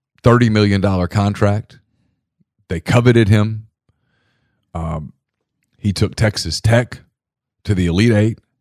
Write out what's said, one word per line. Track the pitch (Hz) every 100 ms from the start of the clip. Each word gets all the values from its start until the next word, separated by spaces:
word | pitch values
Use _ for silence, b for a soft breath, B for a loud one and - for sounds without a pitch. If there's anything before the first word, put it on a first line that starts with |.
| _ _
thirty | 120 120 120
million | 107 104 101
dollar | 98 95 90
contract. | 107 101 101 101 104 - - _ _ _ _ _ _ _ _ -
They | 85
coveted | - 120 123 117 104
him. | 107 107 110 110 _ _ _ _ _ _ _ _ _ _
Um, | 85 82 80 69 _ _ _ _ _ _ _
he | 104
took | 92 104 -
Texas | 107 - 82 -
Tech | 110 117 123 - _ _ _ _ _ _
to | -
the | 95 87
Elite | 85 117
Eight, | 107 110 104 _ _